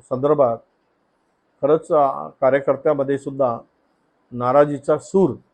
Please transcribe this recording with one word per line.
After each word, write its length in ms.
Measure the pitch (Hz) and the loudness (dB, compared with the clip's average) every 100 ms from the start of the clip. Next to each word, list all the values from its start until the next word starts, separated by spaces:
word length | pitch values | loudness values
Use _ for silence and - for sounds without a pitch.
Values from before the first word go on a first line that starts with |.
संदर्भात 560 | _ 127 143 147 127 113 _ _ _ _ _ _ _ _ _ _ | _ -4 0 2 2 0 _ _ _ _ _ _ _ _ _ _
खरंच, 300 | 139 156 156 | 0 0 0
अ, 360 | 160 139 143 151 - | 0 0 -2 -12 -2
कार्यकर्त्यामध्ये 760 | 131 135 139 131 156 143 135 139 | 0 0 0 -2 0 -2 -2 -4
सुद्धा 400 | 143 139 131 117 - _ _ _ _ _ _ | -6 -4 -4 -4 -12 _ _ _ _ _ _
नाराजीचा 680 | 120 123 135 147 143 - 151 | -6 0 4 4 0 -2 -4
सूर 320 | - 190 175 110 _ | 0 0 0 -2 _